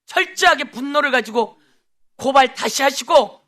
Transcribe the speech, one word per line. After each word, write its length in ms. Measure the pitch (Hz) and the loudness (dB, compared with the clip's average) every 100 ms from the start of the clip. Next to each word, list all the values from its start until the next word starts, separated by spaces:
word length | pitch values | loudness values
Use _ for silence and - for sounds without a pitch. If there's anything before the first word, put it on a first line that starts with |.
| - | -6
철저하게 640 | - 370 - 359 302 285 | -4 -4 0 2 2 -2
분노를 400 | 226 277 285 294 | -10 -4 -2 0
가지고 500 | 254 220 220 214 - _ _ _ _ _ - | 0 -2 -4 -4 -6 _ _ _ _ _ -10
고발 380 | 254 277 254 | 0 2 2
다시 280 | - 233 - | 0 -8 -2
하시고 640 | 277 262 247 330 208 - | -2 -2 0 2 2 -4